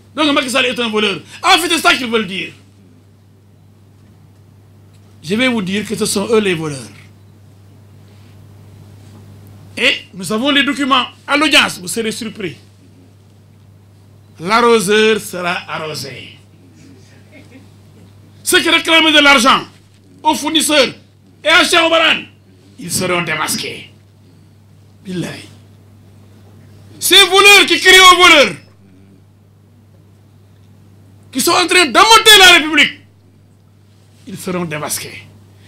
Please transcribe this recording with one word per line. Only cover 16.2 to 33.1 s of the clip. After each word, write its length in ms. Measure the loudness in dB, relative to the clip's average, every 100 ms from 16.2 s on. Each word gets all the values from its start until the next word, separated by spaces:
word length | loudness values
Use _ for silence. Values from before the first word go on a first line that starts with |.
| -20 -20 -20 -20 -20 -20 -20 -20 -20 -20 -20 -20 -20 -20 -20 -20 -20 -20 -20 -20 -20 -14
Ceux 180 | -2 0
qui 80 | 2
réclament 440 | -2 2 0 2
de 60 | 4
l'argent 460 | 4 4 4 0 -2 -20 _ _ _ -6
aux 100 | -4
fournisseurs 600 | -2 -4 -4 0 0 0 -4 _ _ _ _
et 40 | 0
à 160 | 2
Cheikh 160 | 2 0
Oumar 220 | 0 0
Anne, 240 | 0 -4 -8 _ _ _ _ -16
ils 120 | -10
seront 300 | -6 -4 -4
démasqués. 680 | -4 -6 -6 -8 -10 -14 -18 -20 _ _ _ -20 -20 _ _ -20 -20 -20
Billahi. 380 | -12 -10 -10 -12 -18 -20 -20 -20 -20 -20 -20 -20 -20 -20 -20 -20 -20 -20 -20 -8
Ces 240 | 0 2 2
voleurs 400 | 4 6 6 4
qui 120 | 2
crient 200 | 4 6
aux 180 | 6 6
voleurs, 380 | 6 6 4 -2 -18 _ -20 -20 -20 -20 _ _ _ _ _ _ _ -20 -20 _ _ -20 _ -20 -20 -20 -20 -20 -20 -20 -12
qui 100 | -4
sont 100 | 0
en 140 | 0 2
train 200 | 0 2
d'amener 520 | 4 6 6 6 6
la 140 | 6
République, 460 | 6 2 0 -2 -4 _